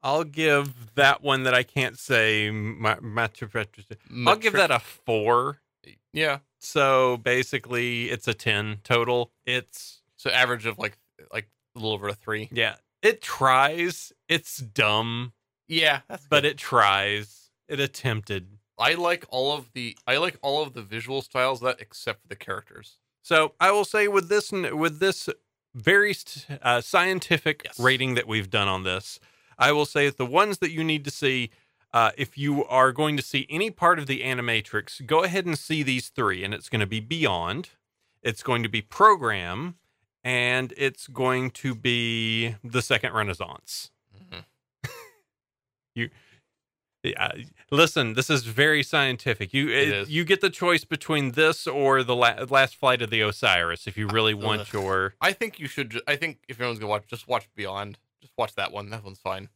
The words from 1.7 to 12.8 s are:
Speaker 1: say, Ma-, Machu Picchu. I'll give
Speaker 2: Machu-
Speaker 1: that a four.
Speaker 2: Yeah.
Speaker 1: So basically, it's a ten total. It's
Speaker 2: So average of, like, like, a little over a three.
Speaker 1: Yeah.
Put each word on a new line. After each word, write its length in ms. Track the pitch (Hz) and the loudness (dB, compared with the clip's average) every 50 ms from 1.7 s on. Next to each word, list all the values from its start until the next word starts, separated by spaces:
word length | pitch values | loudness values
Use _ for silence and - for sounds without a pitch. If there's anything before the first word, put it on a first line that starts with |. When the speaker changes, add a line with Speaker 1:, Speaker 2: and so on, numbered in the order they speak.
| _ 135 131 123 - - | _ -2 -2 -2 -4 -8
Speaker 1:
say, 520 | - - 135 117 110 110 110 107 104 107 | -4 0 2 4 4 4 4 2 2 0
Ma-, 460 | 107 110 104 107 110 - 113 107 107 | -2 -4 -6 -6 -6 -2 0 0 0
Machu 520 | - - 120 104 117 117 110 _ - - 110 | 0 -4 -8 -4 -2 -2 -2 _ -8 -14 -8
Picchu. 340 | - 117 107 101 _ - 98 _ 107 - _ - - 120 123 | -6 -6 -6 -6 _ -20 -20 _ -20 -20 _ -16 -10 -2 2
I'll 100 | 131 196 | 2 2
give 160 | 220 220 220 196 | 2 2 0 2
Speaker 2:
Machu- 20 | |
Speaker 1:
that 140 | 202 190 160 | 4 4 4
a 80 | 139 120 | 4 0
four. 840 | - - - _ _ - 113 110 107 110 120 120 123 143 147 _ _ _ _ _ _ - - _ _ _ _ | -2 -4 -20 _ _ -2 0 0 2 2 2 2 2 -2 -6 _ _ _ _ _ _ -20 -20 _ _ _ _
Speaker 2:
Yeah. 260 | 147 156 156 139 139 _ _ _ _ | -2 0 0 0 -2 _ _ _ _
Speaker 1:
So 580 | - - - 160 143 135 135 131 131 127 123 120 | -18 -4 0 2 4 6 6 6 6 4 2 0
basically, 920 | 110 127 123 127 127 - - 135 117 120 123 120 120 123 120 117 117 - | 0 0 0 0 0 -2 -4 -8 -6 -4 -4 -4 -2 -2 -2 -4 -4 -4
it's 180 | - 117 - - | -6 -6 -4 -4
a 60 | 113 | -4
ten 440 | - - 120 107 101 107 107 107 101 _ | -2 0 -2 0 0 -2 -4 -8 -10 _
total. 480 | - 123 117 117 120 123 123 120 - _ _ _ | 0 2 2 2 2 0 0 0 -2 _ _ _
It's 560 | - 123 127 123 _ - - - - - _ _ _ _ | -4 -4 -4 -4 _ -18 -18 -18 -18 -20 _ _ _ _
Speaker 2:
So 140 | _ - 135 | _ -4 0
average 360 | 98 127 127 123 123 117 107 | 2 4 4 2 2 -2 -2
of, 120 | 113 107 - | -6 -6 -4
like, 200 | - 107 - _ _ _ _ _ 76 _ - | -6 -8 -8 _ _ _ _ _ -20 _ -10
like, 160 | 110 107 _ _ _ _ _ _ | -10 -10 _ _ _ _ _ _
a 20 | 120 | -8
little 140 | 110 110 110 | -4 -4 -4
over 160 | 101 101 101 | -2 -4 -6
a 60 | 101 | -8
three. 340 | 104 _ - 107 107 107 107 - | -6 _ -6 -6 -6 -6 -8 -2
Speaker 1:
Yeah. 240 | 117 117 107 - - | -2 -2 -2 -2 -6